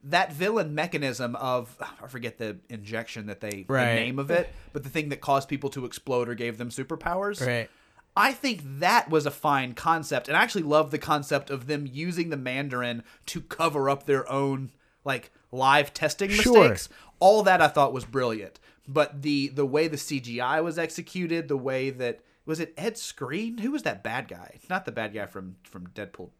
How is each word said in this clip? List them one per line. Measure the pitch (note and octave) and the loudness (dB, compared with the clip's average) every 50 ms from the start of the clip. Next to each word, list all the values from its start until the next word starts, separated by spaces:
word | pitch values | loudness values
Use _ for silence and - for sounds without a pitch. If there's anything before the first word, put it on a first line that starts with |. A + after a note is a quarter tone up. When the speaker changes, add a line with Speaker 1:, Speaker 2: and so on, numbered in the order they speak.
| - | -6
Speaker 1:
that | C#3 D3+ F3 F#3+ - | 2 2 2 2 2
villain | D3+ C#3+ F3+ G3+ A3+ A3+ F3 D3+ D3 | -2 -2 -2 0 2 0 -2 -2 -2
mechanism | D3+ D#3+ F3 F3+ D3+ C#3 C3 B2 A2+ B2+ A#2+ A#2 | -4 -4 -2 -2 -4 -2 -4 -4 -4 -4 -6 -4
of, | - C3+ C3 B2+ B2 A#2+ A2+ - _ - - - - | -4 -2 0 0 0 -2 -4 -14 _ -14 -14 -14 -16
I | - | -18
forget | C3 B2+ B2 A#2 A2+ - | -14 -12 -8 -8 -8 -8
the | _ A#2 A2 G2+ F#2 _ _ | _ -8 -8 -8 -10 _ _
injection | A#2+ A2 G2+ G#2 A2 A2 A#2 - - A#2 G#2 | -14 -14 -10 -6 -6 -6 -6 -6 -10 -12 -10
that | G#2 G2+ - | -10 -10 -8
they, | - G#2 G2+ G2 F#2+ | -8 -8 -8 -8 -4
Speaker 2:
Right. | - C3+ C3 B2 A#2+ A#2 | -2 0 2 2 4 2
Speaker 1:
the | A2+ | 2
name | A#2 B2 B2+ C3+ | 0 -2 -4 -4
of | C#3 C#3 | -2 2
it, | E3+ F3 F3 - - - - - | 2 0 0 0 -8 -16 -20 -12
but | - C#3+ C3 | -12 -10 -10
the | C3+ | -6
thing | - E3 D3+ D3 | -4 -4 -4 -4
that | C#3 B2+ | -6 -6
caused | - - C#3 C#3 C#3 - | 0 2 2 2 2 -2
people | C#3+ C3 C#3+ C3+ | -6 -4 -4 -6
to | - C#3 B2 | -6 -6 -8
explode | A#2+ - - _ C#3 C3 B2 B2 A#2 | -8 -10 -12 _ -2 0 0 0 -2
or | A#2+ | -4
gave | A2 A#2+ A#2+ A2+ | -4 -4 -6 -6
them | G#2+ B2 A#2+ | -6 -10 -10
superpowers. | A2+ - C3 - D#3+ D3 - E3+ F3 F#3 G3 G3+ G3+ - C3 | -8 -8 -6 -6 -8 -6 -4 -2 -2 -2 -2 -4 -4 -2 -2
Speaker 2:
Right. | B2+ A#2+ A#2 A2 - _ _ _ _ _ _ _ _ _ | 0 0 0 -2 -6 _ _ _ _ _ _ _ _ _
Speaker 1:
I | - G#3 C4 C4 | 4 4 4 2
think | - - C4+ A3+ E3+ C#3+ C3+ C3+ C#3 | 0 -4 -4 -4 -4 -8 -12 -8 0
that | E3+ F3+ A3 A#3+ - - | 2 4 4 4 4 4
was | D#3+ D#3 C#3+ | 0 2 2
a | C#3+ | 0
fine | C#3+ - - D3+ C#3+ C3+ C3 B2+ A#2+ | -6 -2 0 2 2 2 0 -2 -8
concept, | - - E3 E3 E3 D3 - C#3+ B2+ - | -4 0 2 2 2 0 -2 -2 -2 -2
and | - D3+ | 2 4
I | E3+ | 4
actually | G#3+ A#3 - G#3 D#3+ | 4 4 2 -2 0
love | C#3+ D3 D3+ D#3 C#3+ | 4 4 4 4 4
the | D3 | -2
concept | D3 - - D#3 D3 C#3+ - D3+ C3+ - - | -4 0 0 0 0 0 0 -2 -2 -2 -2
of | C#3 C3+ A#2+ | -8 -8 -4
them | C3+ D3+ C#3+ D3 C3+ | -4 -4 -4 -4 -6
using | B2 C#3 D#3+ F3+ F3 E3+ E3+ E3+ | -8 -6 -6 -4 -2 -2 -2 -2
the | D3+ | -2
Mandarin | C#3 B2+ B2+ B2+ C3+ C#3+ C#3+ B2+ B2 B2 A#2+ A#2+ A#2 - - - _ _ | -4 -4 -4 -4 -4 -4 -4 -4 -2 -2 -2 -4 -6 -8 -14 -20 _ _
to | - - E3+ | -10 -10 -10
cover | - - - - E3 E3 D3 D3 C3+ C3+ | -10 -10 -4 0 0 0 2 2 2 2
up | C#3 C#3 - | 0 0 2
their | - C#3+ C3+ C3 - | 2 2 2 2 -2
own, | C3 C#3 C#3 C#3 C3+ C3 C3+ B2+ _ _ _ _ _ _ _ | -2 0 0 0 0 -2 -6 -8 _ _ _ _ _ _ _
like, | C#3+ C3 B2 - - _ _ _ _ | -4 -4 -4 -6 -12 _ _ _ _
live | - B2+ C3 C3+ C#3 D3 C#3+ C#3+ _ | -2 4 6 8 8 8 6 2 _
testing | - D#3+ D3+ - - G3+ G3 | -2 -2 -2 0 0 -2 0
Speaker 2:
Sure. | G#3 G#3 G#3+ B3+ B3 A3 F3 B2+ | 2 2 4 10 10 10 10 10
Speaker 1:
mistakes. | G#2 F2+ - - - - - - _ _ | 6 2 -4 -10 -14 -20 -20 -20 _ _
All | - F#3+ G#3+ G#3+ G3+ | 8 8 8 10 6
that | F#3+ F#3 F3 | 6 6 8
I | D#3+ | 6
thought | D3 - D3+ C#3 C3 B2 | 6 6 4 2 2 2
was | B2+ A2+ | -4 -8
brilliant, | A#2 A#2 C3 B2+ A#2+ A2 G#2+ F#2+ F#2+ _ - _ - _ _ _ | -4 -2 0 0 0 -2 -4 -8 -12 _ -20 _ -20 _ _ _
but | - C3+ D3+ D3 C#3 C#3+ C#3+ | -2 2 2 2 2 0 -4
the, | C3+ D3+ D3 C#3+ C#3 C3+ | -2 0 2 2 0 -2
the | C3+ C#3 C#3+ | 0 0 0
way | C3 C3 D3+ E3 | 2 2 2 2
the | E3 D3+ | 2 -2
C | C3+ - - D3+ C3+ | -6 -6 -6 -6 -6
G | A#2+ A#2+ A#2 A#2+ | -6 -6 -4 -2
I | B2 B2 C#3+ D#3+ | 0 0 2 2
was | D#3+ E3+ D#3 E3+ | 0 0 -2 -4
executed, | E3 D#3 D#3+ - F3 - - F#3 F3+ D#3+ E3+ E3 D#3 | -4 -4 -4 -10 -12 -8 -6 -4 -2 0 -2 -2 -2
the | C#3 D3 | -2 -4
way | C3+ B2 C3 C3 C3 C3 C3+ | -2 -2 -2 -2 -2 -2 -2
that, | B2+ B2+ B2+ A#2+ A2+ - _ _ _ _ _ | -4 -2 -4 -4 -4 -6 _ _ _ _ _
was | - D#3 D#3 | -6 -4 -4
it | E3 D#3 - | -4 -8 -8
Ed | - E3 A3+ A3+ | -6 -6 -6 -6
Skrein? | - - - - - C3+ B2 C#3+ F#3+ A3 A#3 A#3 A3+ | -6 -12 -12 -10 -10 -10 -6 -6 -6 -6 -6 -6 -6
Who | G3+ B3+ | -4 -4
was | C#4+ D4 - | -4 -2 -4
that | D3+ A2 F#2+ - | -4 -6 -4 -6
bad | A2+ A2+ B2+ B2 | -6 -6 -6 -6
guy? | - F#2 F2 F2+ - - - - - | -8 -12 -16 -16 -20 -20 -20 -8 -6
Not | F#3 - - | -6 -4 -4
the | - | -6
bad | A#2 A#2 A2 G#2 G2+ | -6 -6 -6 -6 -6
guy | G#2+ G2+ | -8 -8
from, | F#2 - G2 F#2+ F#2 F#2 _ _ | -8 -10 -12 -12 -12 -16 _ _
from | - - G2 F2+ F2+ | -20 -18 -16 -16 -14
Deadpool | - - G#2 F#2 - - F#2 E2 _ | -12 -12 -12 -12 -12 -18 -18 -18 _